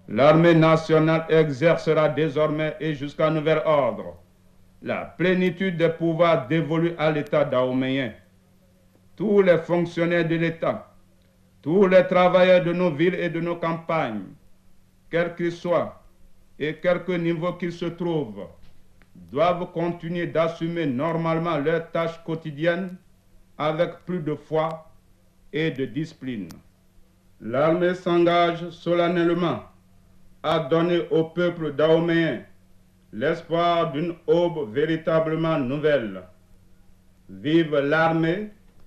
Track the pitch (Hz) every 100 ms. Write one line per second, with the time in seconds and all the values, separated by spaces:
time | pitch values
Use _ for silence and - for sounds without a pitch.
0 | - 104 143 156 170 165 160 156 - 156
1 | 156 160 160 160 151 131 165 151 - 156
2 | 151 139 156 135 151 151 156 - 156 147
3 | 143 139 156 156 151 156 151 147 127 104
4 | 90 87 _ _ _ _ - _ - 98
5 | 80 - 170 185 185 170 190 165 165 165
6 | 165 165 170 160 - 160 143 165 170 170
7 | 156 147 143 156 143 127 127 127 131 135
8 | 123 104 _ _ _ _ _ _ _ _
9 | _ - 202 202 190 160 - 175 170 -
10 | 170 170 165 165 165 165 160 107 - -
11 | _ _ _ _ _ _ 135 185 190 185
12 | 180 180 180 180 185 180 165 175 180 139
13 | 175 175 170 160 170 170 165 165 - 165
14 | 135 107 92 - - - - - _ _
15 | _ 165 175 170 175 165 175 165 110 -
16 | - _ - - - - 147 156 180 175
17 | 170 180 170 170 175 175 175 170 175 170
18 | 175 160 123 101 90 - - - - -
19 | - - 87 120 170 170 175 165 170 170
20 | 165 175 165 143 165 165 165 170 156 123
21 | 160 165 165 165 165 156 143 165 165 170
22 | 165 - - 160 160 143 165 170 185 180
23 | _ _ _ - _ - 151 160 170 -
24 | - 180 151 147 - 156 160 160 - -
25 | _ _ _ _ - 143 160 135 131 117
26 | 160 - 131 117 85 82 - _ _ -
27 | - _ _ _ 110 123 160 170 175 180
28 | 180 170 170 170 170 165 175 - - 175
29 | 170 180 170 175 170 113 - - _ _
30 | _ - - - 147 160 156 160 175 175
31 | 160 160 160 175 175 170 156 139 156 165
32 | 170 165 165 110 - - _ - _ _
33 | _ 104 139 165 - 165 170 170 165 139
34 | 175 165 - 165 175 156 113 117 156 160
35 | 170 160 160 160 160 156 123 147 151 143
36 | 110 92 90 - _ - - - - -
37 | _ _ - 95 131 165 156 147 143 160
38 | 165 160 165 185 214 - - -